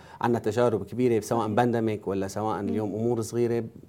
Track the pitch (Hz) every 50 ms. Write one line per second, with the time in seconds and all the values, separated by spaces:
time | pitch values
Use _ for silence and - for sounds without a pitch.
0 | - - - - - 117 120 113 113 110 104 117 123 120 110 101 92 - - 117
1 | 127 123 117 107 101 - 123 117 107 107 104 107 120 123 117 117 110 110 107 101
2 | - - 98 98 95 98 - 104 104 110 104 87 104 - - 107 107 104 90 107
3 | 113 117 120 113 110 104 113 120 120 117 117 117 113 113 - - -